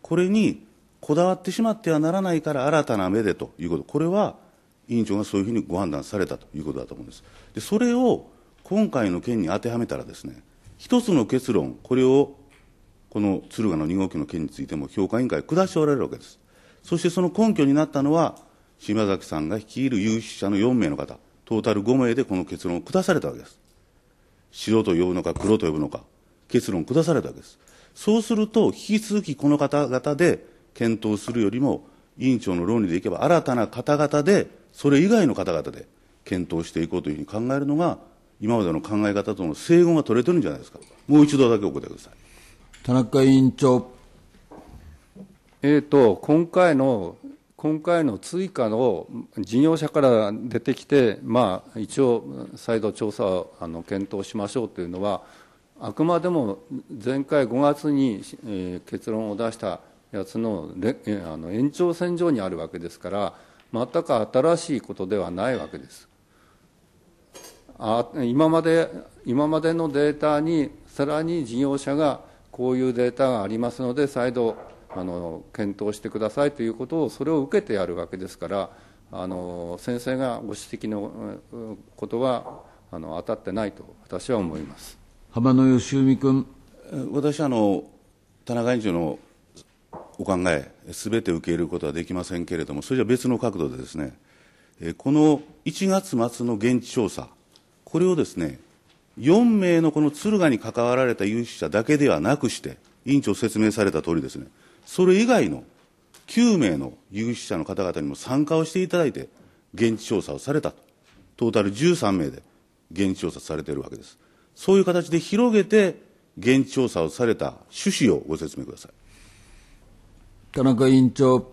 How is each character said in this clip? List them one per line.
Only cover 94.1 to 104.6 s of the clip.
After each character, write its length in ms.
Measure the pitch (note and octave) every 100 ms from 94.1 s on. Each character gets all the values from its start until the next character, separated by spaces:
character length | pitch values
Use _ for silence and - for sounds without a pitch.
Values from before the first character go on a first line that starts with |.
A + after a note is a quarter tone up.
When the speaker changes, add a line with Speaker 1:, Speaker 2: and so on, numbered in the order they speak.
| A#1+ _ _ _ _ _ _
Speaker 1:
え 100 | E2+
ー、 40 |
こ 160 | E2+ -
の 320 | D3+ D3+ D3 - -
一 220 | - D#3+ F#3+
月 300 | F#3+ F#3+ B2+ A#2
末 140 | -
の 100 | A#2+
現 300 | A2 A2+ B2
地 60 | B2
調 180 | - G2+
査、 200 | - C2+ _ _ _ _ _
こ 140 | - D#3+
れ 80 | F#3
を 80 |
で 100 | F3
す 120 | C3+ -
ね、 220 | D#2+ B1+ - _ _ _ _ -
四 400 | A#2+ G3 A#3+ G#3+
名 220 | F3+ E3+
の 120 | E3
こ 80 | D#3
の 100 | D3+
敦 280 | C#3+ G3+ G#3
賀 100 | E3
に 100 | A2+
関 260 | A2+ A2+
わ 100 | A#2+ B2
ら 100 | C3
れ 80 |
た 100 | A2+
有 200 | G2 A2+
識 140 | A#2 -
者 100 | D#2+
だ 160 | F#2+
け 140 | A2+ D3
で 100 | C#3+
は 120 | E2
な 160 | F2 D3
く 140 | A#2+
し 120 | -
て、 160 | D2+ C2 _ _
委 100 | -
員 60 | C#3
長 140 | C3+
説 240 | G2 A2+ A2
明 140 | G#2+
さ 120 | G#2
れ 60 | G2+
た 120 | D#2
通 120 | D2+
り 80 | E2
で 60 | C2
す 80 | C2+
ね、 100 | C2 _